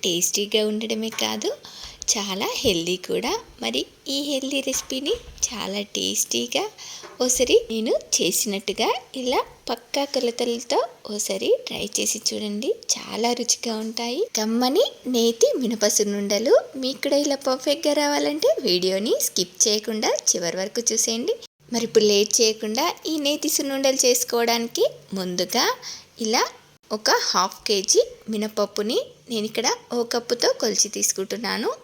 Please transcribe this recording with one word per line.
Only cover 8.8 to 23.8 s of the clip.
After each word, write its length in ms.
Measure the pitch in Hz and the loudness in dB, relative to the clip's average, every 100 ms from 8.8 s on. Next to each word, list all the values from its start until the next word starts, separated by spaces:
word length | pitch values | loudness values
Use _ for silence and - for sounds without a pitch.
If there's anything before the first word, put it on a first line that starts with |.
| 240 622 - 262 | 0 0 -6 -6
ఇలా 200 | 254 294 - - - | -2 0 -2 -10 -8
పక్కా 340 | 233 - - 277 | -8 -4 -4 0
కొలతలతో 680 | 269 240 233 240 233 - 302 554 - - | 0 0 0 -2 -2 0 0 0 -6 -10
ఒకసారి 400 | 208 - 196 - 480 508 | -6 -4 -2 2 0 0
ట్రై 180 | - 208 - | -6 -4 -2
చేసి 220 | 202 220 - | -2 -2 -2
చూడండి, 420 | 214 208 208 277 466 - | -4 -4 -4 -2 -4 -2
చాలా 340 | 233 - 196 233 240 | -4 -4 -2 0 0
రుచిగా 360 | 226 - 233 220 | 0 -2 -2 -4
ఉంటాయి. 380 | 220 226 233 262 440 233 | -4 -4 -4 -2 -2 0
కమ్మని 460 | 214 226 254 311 539 - - | 0 2 2 2 0 -2 -2
నేతి 340 | 247 233 233 523 427 | 2 2 4 4 4
మినప 260 | 240 226 208 - | -2 2 2 2
సున్నుండలు 580 | 208 202 202 202 233 494 - 269 | 0 0 0 0 6 4 4 -6
మీకు 180 | 254 269 | -4 -2
కూడా 140 | 285 285 | 2 2
ఇలా 120 | 294 277 277 | 2 0 0
పర్ఫెక్ట్గా 440 | 311 302 285 294 294 | 0 0 2 2 2
రావాలంటే 480 | 294 294 294 294 494 640 254 | 2 2 0 2 2 2 2
వీడియోని 460 | 180 185 190 220 508 - | 2 2 0 0 0 2
స్కిప్ 280 | - 175 - - | 0 0 2 2
చేయకుండా 440 | 214 214 220 262 523 - | 2 -2 -2 0 0 0
చివరి 280 | - 170 180 | 0 0 -4
వరకు 220 | 196 240 233 | -4 -2 -2
చూసేయండి. 460 | 220 - 226 302 466 - _ - | 0 0 0 -2 -4 -6 _ -6
మరి 120 | 233 226 | -4 2
ఇప్పుడు 180 | - 208 | 4 6
లేట్ 200 | 202 214 - | 4 4 4
చేయకుండా 460 | 220 220 214 220 330 359 370 | 2 2 -4 0 -2 -2 -4
ఈ 20 | 320 285 | -2 0
నేతి 240 | 294 - - | 0 -2 -2
సున్నుండలు 440 | 277 269 | -2 2